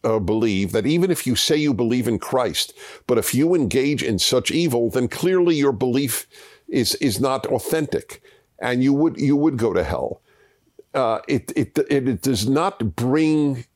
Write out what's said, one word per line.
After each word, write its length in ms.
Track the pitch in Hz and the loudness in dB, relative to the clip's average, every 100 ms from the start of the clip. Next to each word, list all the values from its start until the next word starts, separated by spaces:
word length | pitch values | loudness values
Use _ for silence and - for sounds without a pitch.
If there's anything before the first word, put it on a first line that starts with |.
uh, 160 | 117 110 | 0 0
believe 520 | 95 110 113 95 98 | 0 0 0 0 0
that 140 | 110 110 | 0 0
even 240 | 165 185 | 0 0
if 160 | 165 131 | 0 -2
you 100 | 120 | -2
say 220 | - 151 | 0 2
you 160 | 151 | 2
believe 340 | 120 117 123 120 | 0 0 0 0
in 120 | 104 | -2
Christ, 540 | - 131 117 - - - - - - | -2 0 0 -2 -6 -10 -20 -16 0
but 100 | 120 | 0
if 160 | 104 | 2
you 220 | 123 160 175 | 0 2 2
engage 480 | 117 135 139 139 | 2 2 0 0
in 160 | 123 101 | -2 0
such 320 | - 127 123 | 2 0 0
evil, 400 | 160 170 120 117 | 0 0 0 0
then 160 | 127 123 | 0 -2
clearly 480 | - 180 185 175 156 | -2 0 2 2 4
your 160 | 139 | 2
belief 560 | 110 127 123 139 - - - - - - | 2 0 0 0 -4 -8 -20 -20 -20 -4
is, 260 | 135 113 - | -2 0 0
is 240 | 143 95 | 0 0
not 280 | 135 131 - | 0 0 -2
authentic, 720 | 127 - 160 147 - - - - _ _ - | -4 -2 -2 -2 -4 -6 -20 -20 _ _ -8
and 240 | 120 123 | -4 0
you 100 | 131 | 2
would, 260 | 139 165 160 | 4 0 0
you 160 | 143 143 | 0 2
would 220 | 156 127 | 2 0
go 160 | 113 | 0
to 100 | 87 | 0
hell. 380 | 78 85 - - _ _ _ _ _ - _ | -2 -2 -4 -8 _ _ _ _ _ -20 _
Uh, 260 | 139 120 110 - | -2 0 -2 -2
it, 240 | 127 - - | -4 -2 -4
it, 220 | 107 - 139 | -2 -2 0
it, 180 | 143 131 | 0 0
it 140 | 110 | -2
does 260 | 135 117 107 | -2 -2 0
not 480 | 139 185 202 113 - | 0 0 -2 -6 -2
bring 680 | 120 147 156 156 143 127 - | 0 2 2 2 0 -4 -12